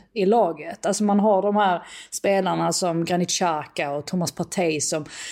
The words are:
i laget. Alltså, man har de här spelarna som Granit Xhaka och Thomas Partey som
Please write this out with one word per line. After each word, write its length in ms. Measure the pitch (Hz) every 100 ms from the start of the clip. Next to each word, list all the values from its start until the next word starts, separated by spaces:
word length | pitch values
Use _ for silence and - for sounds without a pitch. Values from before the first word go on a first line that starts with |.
| _
i 120 | 226 190
laget. 600 | 233 180 151 160 - 185
Alltså, 180 | 196
man 160 | 208 202
har 220 | 214 190
de 140 | 202 208
här 260 | 196 170 - - -
spelarna 640 | - 196 196 185 165 165
som 320 | 170 180 165
Granit 240 | 170 175 175
Xhaka 600 | - 180 156 139 - 147
och 140 | 143 -
Thomas 260 | 185 165
Partey 480 | - 165 - 170 151
som 240 | - 156 147 - -